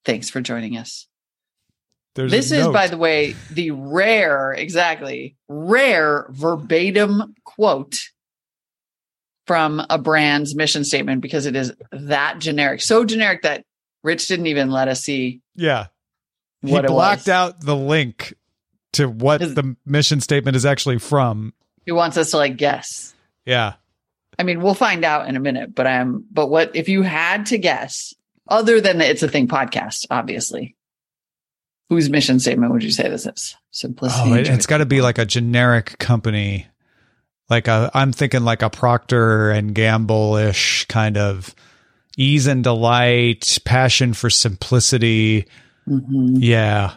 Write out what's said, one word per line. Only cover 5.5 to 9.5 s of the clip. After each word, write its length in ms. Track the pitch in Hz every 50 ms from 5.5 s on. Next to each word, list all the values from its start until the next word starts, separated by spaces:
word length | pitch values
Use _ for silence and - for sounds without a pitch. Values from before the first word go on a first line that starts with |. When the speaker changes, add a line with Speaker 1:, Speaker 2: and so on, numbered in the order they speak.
| 143 151 160 180 220 254 277 262 208 165 156 151 147 143 - -
Speaker 1:
verbatim 1000 | 131 135 151 165 170 156 147 120 160 165 175 196 185 208 208 202 202 208 214 214 - _ _
quote 560 | - _ - 214 202 143 135 139 _ - - - - _ _ _ _ _ _ _ _ _ _ _ _ _ _ _ _ _ _ _ _ _ _ _ _ _ _ _
from 340 | -